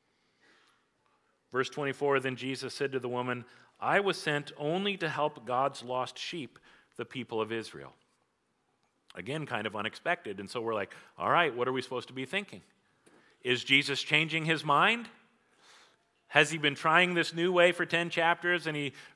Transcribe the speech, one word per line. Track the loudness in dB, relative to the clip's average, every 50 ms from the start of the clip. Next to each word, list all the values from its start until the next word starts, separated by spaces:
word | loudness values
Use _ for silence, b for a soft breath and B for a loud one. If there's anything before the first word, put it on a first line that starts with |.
| _ _ _ _ b b b b b b b b b b b b b b _ _ _ _ _ _ _ _ _ _ _ _
Verse | 0 0 0 0
twenty-four, | -2 -4 -4 -4 -2 0 2 4 4 4
"Then | 2 0 -4
Jesus | -4 -4 -6 -6 -6 -6 -8 -4
said | -4 -2 -2
to | -2 -4
the | -4 -2
woman, | -2 -2 -2 -2 -4 -4 -6 b b b b b b -4
'I | 0 2 2 2
was | 2 2 -2 -2
sent | -2 -2 -2 -2 -2 -6 -8 -6
only | -2 -2 -2 0 -2 -2 -4 -4
to | -4 -4
help | -2 -2 -2 -2 -2 -6 -6
God's | -2 0 0 0 0 -2 -4
lost | -6 -4 -4 -4 -4 -6 -8 -10
sheep, | -10 -8 -8 -8 -10 -10 -14 -20 b b b b b b _
the | -10 -10
people | -8 -8 -10 -8 -4 -2 -2
of | -2 -2
Israel.'" | -2 -4 -6 -8 -12 -14 -16 -16 -18 _ _ _ _ _ _ _ _ _ _ _ _ _ _ _ _ _ _ _ _ _ _ -18 -14
Again, | -12 -8 -8 -6 -6 -6
kind | -4 -4 -2 -2
of | -2 -4
unexpected. | -4 -4 -4 -6 -4 -2 -2 -2 -2 -4 -8 -10 -10
And | -10 -8
so | -8 -6
we're | -4 -2 -2
like, | -2 -2 -4 B B B B B
"All | -4 0 2
right, | 4 4 4 2 0
what | 0 -2 0
are |
we | -2 -2
supposed | -4 -6 -8 -8 -8 -10
to | -10
be | -10 -8
thinking? | -6 -6 -6 -6 -8 -12 -20 -20 _ _ _ _ _ _ b b b b b b b b b
Is | 0 0 0 0
Jesus | 4 4 4 6 6 4 0 -2
changing | 0 2 2 2 2 2 -2 -2 0
his | 0 0 0 2
mind? | 4 6 6 6 6 4 0 -4 -10 -16 -20 _ _ _ _ _ _ b b b b b b b b b b _ _ _ _ _
Has | 0 4 4 4 4
he | 2 0
been | 0 0 0
trying | 0 2 4 6 6 6 4 4
this | 2 0 0
new | 0 0 0 4
way | 6 6 6 6
for | 6 2 0
ten | 0 0 0 0 0
chapters | 0 2 2 2 2 2 0 0 0 0 0
and | -2 -4
he | -4 -4 -6 -8 B B B B